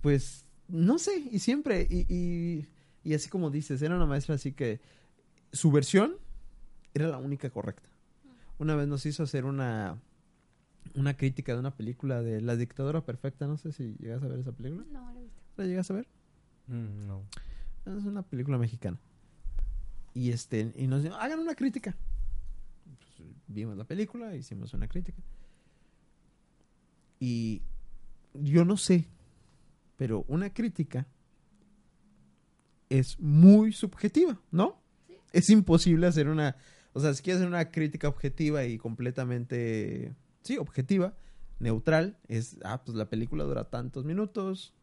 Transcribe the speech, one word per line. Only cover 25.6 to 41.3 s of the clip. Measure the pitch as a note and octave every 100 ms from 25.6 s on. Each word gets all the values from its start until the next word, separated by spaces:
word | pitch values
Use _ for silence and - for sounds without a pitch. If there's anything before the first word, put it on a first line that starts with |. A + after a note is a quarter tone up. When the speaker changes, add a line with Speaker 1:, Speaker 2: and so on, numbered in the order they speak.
| _ _ _ _ _ _ _ _ _ _ _ _ _ _ _ _
Speaker 1:
Y | B2+ A#2+ A2+ G#2+ - - - - - - -
yo | C3+ D3 E3 E3+
no | G#3
sé, | - F3+ D#3+ - - _ _ _ - _ _ _
pero | B2+ G#2+ -
una | D#3 G3
crítica | - A3+ - D3 B2+ C3+ _ _ _ _ _ _ _ _ _ _ _ _ _ _ _ _ _ _
es | C3+ B2+ -
muy | D#3 D3 F#3 G#3 A3
subjetiva, | G#3+ G3 - G#3 D4+ F4 G3+ _
¿no? | E3 C4 - _ _ _
Speaker 2:
Sí. | - _
Speaker 1:
Es | - F3+
imposible | G#3+ F#3 E3 F3+ D#3+ F3+
hacer | D#3+ D3
una, | D#3 D3 - - - _
o | -
sea, | D3+
si | C#3
quieres | F#3 F#3
hacer | F3+
una | F3 D#3+
crítica | - D#3 D#3 -
objetiva | - C#3 - D3+ D3 B2
y | A2+
completamente, | A#2 A2+ B2 B2+ B2+ B2 A#2+ B2 A#2 A2 G#2 - A#2+ C3 _ _
sí, | - C4
objetiva, | C#3+ - C3 G3 F#3 - -